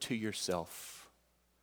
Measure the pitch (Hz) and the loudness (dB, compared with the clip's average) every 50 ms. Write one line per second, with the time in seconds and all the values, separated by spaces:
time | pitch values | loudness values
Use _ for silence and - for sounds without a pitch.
0 | - - 127 110 107 107 98 - - - 90 87 85 - - - - - - - | 0 2 2 2 2 2 0 2 2 2 2 2 2 -2 -6 -10 -10 -10 -10 -12
1 | - - - _ _ _ _ _ _ _ _ _ | -14 -18 -20 _ _ _ _ _ _ _ _ _